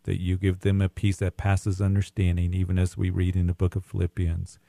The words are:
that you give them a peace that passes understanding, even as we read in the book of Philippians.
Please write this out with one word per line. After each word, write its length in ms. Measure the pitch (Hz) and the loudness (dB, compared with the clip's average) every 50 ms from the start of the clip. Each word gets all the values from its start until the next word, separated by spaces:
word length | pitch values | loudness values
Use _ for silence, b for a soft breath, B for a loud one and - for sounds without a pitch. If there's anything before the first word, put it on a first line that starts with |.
| - | -4
that 160 | 95 92 90 | -4 -4 -2
you 160 | 90 90 92 | -2 -2 -2
give 220 | 90 98 95 90 92 | 2 0 0 0 2
them 200 | - 98 98 98 | 0 2 2 2
a 80 | 95 92 | 2 0
peace 280 | - - - 98 92 | -2 0 0 0 0
that 200 | - 101 90 - | 0 -2 -4 -4
passes 420 | - - 101 98 92 - 107 92 95 | -2 0 0 0 2 0 -2 -2 0
understanding, 720 | 101 95 98 101 98 - - 107 92 90 87 87 87 87 92 | 0 2 2 0 0 -2 -2 0 0 2 2 2 0 0 0
even 240 | 92 90 90 92 | -2 0 0 2
as 200 | 92 90 90 - | 0 0 0 0
we 120 | 101 95 92 | -2 -2 -2
read 260 | 90 92 90 90 87 | 0 0 0 2 2
in 120 | 92 87 | 2 2
the 60 | 87 90 | 0 0
book 220 | - 92 87 - | 0 0 0 0
of 100 | 95 - | -4 -8
Philippians. 760 | - - 95 90 85 - - 90 82 85 87 87 - - _ B | -6 -4 -2 -2 -2 -2 -2 -2 -2 -2 -4 -6 -10 -14 _ B